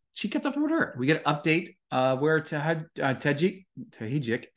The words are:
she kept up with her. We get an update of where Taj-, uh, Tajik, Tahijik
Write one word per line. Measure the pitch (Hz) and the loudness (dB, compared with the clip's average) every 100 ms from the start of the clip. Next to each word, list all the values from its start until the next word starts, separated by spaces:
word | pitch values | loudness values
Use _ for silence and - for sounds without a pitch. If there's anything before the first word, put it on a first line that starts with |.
| _ | _
she | - 208 | -8 -4
kept | 302 285 | -2 -2
up | 285 | -2
with | 302 | 0
her. | 320 - 123 | 0 -2 0
We | 131 | 0
get | 156 | 2
an | 147 156 | 2 0
update | 160 160 - - _ | 2 0 0 -12 _
of | 127 131 131 | 0 2 2
where | 151 160 | 2 2
Taj-, | 151 151 156 165 156 - | 0 -2 -2 -2 -4 -2
uh, | 139 | 0
Tajik, | 131 147 139 185 - - - 117 | 2 0 2 2 0 -12 -16 -16
Tahijik | - 110 147 113 120 - | -10 -4 -2 -2 -4 -4